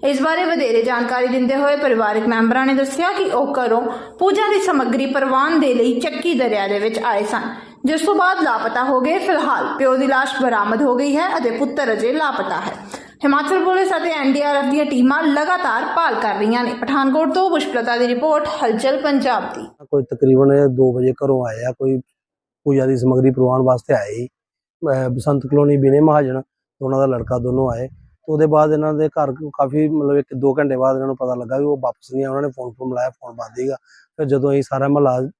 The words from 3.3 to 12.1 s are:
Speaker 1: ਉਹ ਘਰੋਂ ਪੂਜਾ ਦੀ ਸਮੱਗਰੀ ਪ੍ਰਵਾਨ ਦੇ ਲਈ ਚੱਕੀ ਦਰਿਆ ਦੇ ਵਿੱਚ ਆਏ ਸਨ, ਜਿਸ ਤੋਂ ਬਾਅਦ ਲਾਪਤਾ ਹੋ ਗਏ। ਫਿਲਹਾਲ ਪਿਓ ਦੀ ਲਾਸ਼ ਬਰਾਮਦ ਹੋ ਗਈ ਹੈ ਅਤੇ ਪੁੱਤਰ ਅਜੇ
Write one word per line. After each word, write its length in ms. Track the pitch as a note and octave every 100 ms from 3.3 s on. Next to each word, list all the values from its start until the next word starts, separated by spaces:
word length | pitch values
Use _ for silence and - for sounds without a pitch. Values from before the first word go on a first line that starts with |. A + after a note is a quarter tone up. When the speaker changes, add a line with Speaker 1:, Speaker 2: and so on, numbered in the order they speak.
Speaker 1:
ਉਹ 240 | B3 C#4
ਘਰੋਂ 260 | C4 B3 A3+ A3+ - - -
ਪੂਜਾ 300 | F#4 G4 G#4+
ਦੀ 120 | G#4
ਸਮੱਗਰੀ 460 | F#4+ D4+ A#3+ A#3+ C4+
ਪ੍ਰਵਾਨ 540 | C4+ C4+ C4 C#4+ D#4+
ਦੇ 120 | C#4
ਲਈ 260 | A#3+ A#3 A#3+
ਚੱਕੀ 340 | D#4 B3 E4+
ਦਰਿਆ 320 | C#4+ B3+ G#3 G3
ਦੇ 100 | G3+
ਵਿੱਚ 200 | G#3+ A3+
ਆਏ 260 | A#3+ G3+
ਸਨ, 300 | G#3 A#3 - - - -
ਜਿਸ 160 | C4 D#4
ਤੋਂ 140 | D#4+
ਬਾਅਦ 280 | G4+ F4+ F#4+
ਲਾਪਤਾ 420 | D4+ A3+ A3+ A#3+
ਹੋ 160 | B3+ C4
ਗਏ। 180 | C4 F4+
ਫਿਲਹਾਲ 480 | G4 E4 D4 B3+ - -
ਪਿਓ 180 | C4+ C4
ਦੀ 100 | C4+
ਲਾਸ਼ 360 | C4+ C4+ C4
ਬਰਾਮਦ 400 | B3+ A3+ G3+ A3
ਹੋ 120 | C#4+ B3
ਗਈ 200 | C#4+ C#4+
ਹੈ 200 | F4+ E4
ਅਤੇ 120 | B3 A3+
ਪੁੱਤਰ 340 | C4+ C#4 C4+
ਅਜੇ 200 | G#3+ A3+